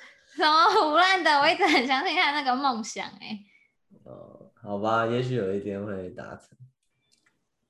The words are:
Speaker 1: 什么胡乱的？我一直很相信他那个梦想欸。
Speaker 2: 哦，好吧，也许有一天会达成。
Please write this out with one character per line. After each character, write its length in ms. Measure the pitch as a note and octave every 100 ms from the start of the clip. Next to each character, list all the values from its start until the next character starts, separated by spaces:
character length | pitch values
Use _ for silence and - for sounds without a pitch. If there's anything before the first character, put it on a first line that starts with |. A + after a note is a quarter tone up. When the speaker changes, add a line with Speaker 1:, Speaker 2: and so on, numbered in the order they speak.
| - _ _ -
Speaker 1:
什 80 |
么 260 | D#4 D#4 F4
胡 160 | G4 D#4
乱 340 | D4+ F#4 F#4+
的？ 160 | D#4+ D4
我 80 | D4
一 80 | F4+
直 100 | F#4
很 220 | D4+ B3
相 180 | C4 F4+
信 80 | D#4
他 140 | D#4+
那 80 | C#4+
个 120 | C#4
梦 300 | B3+ C#4 A#3
想 240 | A3 - -
欸。 380 | - - G#3 - _ _ _ _ G3+
Speaker 2:
哦， 480 | - - - - - _
好 180 | G2+ G2+
吧， 260 | G#2+ A2+ A2+
也 160 | A#2+
许 120 | B2+ B2
有 180 | F#2+
一 80 | G2+
天 240 | G2+ G2 G#2
会 240 | G2 F#2
达 260 | F2+ A1 -
成。 140 | - _ - _ _ _ _ _ _ _ _ _